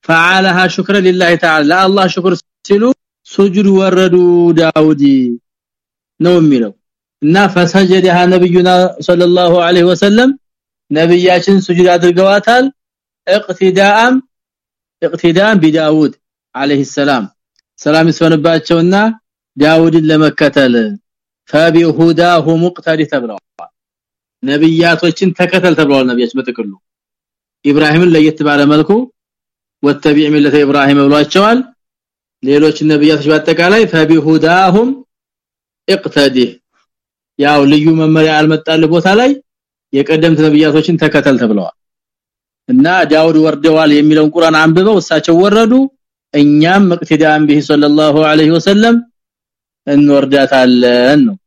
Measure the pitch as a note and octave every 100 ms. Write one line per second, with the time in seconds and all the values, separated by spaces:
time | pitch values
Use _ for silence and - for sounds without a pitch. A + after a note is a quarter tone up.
0 | - E3 E3+ F#3+ F#3+ F3+ F#3 - F#3+ G3+
1 | F#3 F3+ F3 E3+ E3+ D#3 D3 F3+ F#3+ G3
2 | F#3 F3 F3+ F3+ - _ - G3+ A#3 C4+
3 | _ _ _ - G3 F3+ G3 F#3+ F#3+ F3+
4 | F#3 F3+ F3+ F3 E3+ D#3+ D#3+ D#3+ D#3 D3
5 | C#3+ C3+ B2 A#2+ _ _ _ _ _ _
6 | _ _ E3+ F3+ D#3+ C3 A2 - _ _
7 | _ _ D3 F3+ G3+ F3+ F3 F#3+ F#3+ F#3+
8 | F#3 F3 F3+ F#3 F3+ F3 F3+ F3+ F#3 -
9 | D3+ F3 F3 F3+ F3+ F3+ E3+ F3+ F3 F3
10 | G3+ G#3+ C4 C4+ _ _ _ _ _ D3
11 | E3 F3 F3+ F3+ F3 G3 F#3+ F3 F3+ F3
12 | F3 F3 F#3+ G3+ G3+ A#3+ C4+ - _ _
13 | _ _ - G3+ G#3 F3+ F#3+ F#3 G3 G#3
14 | A#3 C4 - _ _ _ _ _ _ _
15 | E3 E3+ E3+ D#3+ G3+ G#3+ D#3+ D#3 D#3 D#3
16 | D3 - _ _ _ B2 C#3 C#3+ C#3 -
17 | C#3+ C3 G2+ _ _ _ _ _ - D#3
18 | E3 D#3 E3 D#3+ D#3+ E3 D#3+ E3+ E3+ G3
19 | A3 A3 _ _ _ - D3 D#3+ E3 E3
20 | D#3 D#3 D#3 D3 D3+ C#3 C3 A#2+ G#2+ G2+
21 | _ _ _ _ _ D3 E3 E3 E3+ D3
22 | E3 D#3+ F3 F3 D#3 E3 F3 F3+ - D#3+
23 | C#3+ C#3+ A#2 G2 _ - E2+ _ _ _
24 | _ _ _ _ C3 C#3+ D#3+ E3 E3+ D#3+
25 | F3 E3 F#3+ E3+ F3 F#3 F3 D#3 D3 C#3
26 | B2+ A#2+ A#2 C3 B2+ A#2 G#2+ F#2+ _ _
27 | _ _ _ _ _ _ C#3+ C#3+ D#3 D#3
28 | F3+ D#3+ D#3 D#3 D3 D3 C#3+ D3+ D#3 G#3
29 | B3+ _ _ _ _ _ _ _ C#3+ C#3+
30 | D#3 D3 D3+ D3+ C#3+ D3 C#3 C#3+ C#3 C#3+
31 | C#3 D3 D3 F#3+ G#3 A#3+ B3+ _ _ _
32 | _ _ _ _ C3 C#3+ D#3 D3+ D#3 D3+
33 | D3 D3+ C#3+ D#3 D3+ D#3+ F3 G#3+ G3+ E3
34 | D#3 D#3+ D3 D#3+ D#3 F3 F#3+ F#3 B3 C4+
35 | - _ _ _ _ _ _ _ - F#3+
36 | - - C#3 B2+ A#2+ - _ _ _ _
37 | _ _ _ - C#3+ D3 C#3 D3+ D#3 D#3+
38 | D#3 D#3 D#3 D#3 D#3 D#3 D#3 D#3+ D#3+ E3+
39 | F3 G3+ B3+ C#4+ _ _ _ _ _ C3+
40 | C3+ D#3+ E3 D#3 D#3 D3+ D#3 D3+ D#3 E3
41 | D#3 D3+ D3 B2+ A#2 G#2 F2 _ _ _
42 | _ _ _ _ _ _ - B2+ D3+ F#3
43 | D#3 D#3 D#3+ D#3+ D#3 D3 D#3+ D#3 D#3 D3
44 | D3+ D#3 D#3 E3 E3 D#3+ D#3+ D#3+ F#3+ G#3
45 | - D#3 D3+ E3+ G3 G#3 A3+ B3+ C4+ _
46 | _ _ _ D3 D3 D3 D#3+ F#3+ G3 E3+
47 | D#3+ D#3 D#3 D3+ D3+ D3 C#3+ D3 D3 D3
48 | D#3 D3 D#3 D#3 D3+ E3 E3 G3+ A3+ A#3
49 | A#3 _ _ _ _ _ _ _ - C#3+
50 | D3 C#3+ C3+ C#3 C3+ C3+ B2+ B2 B2 B2
51 | B2 D3 B2 G2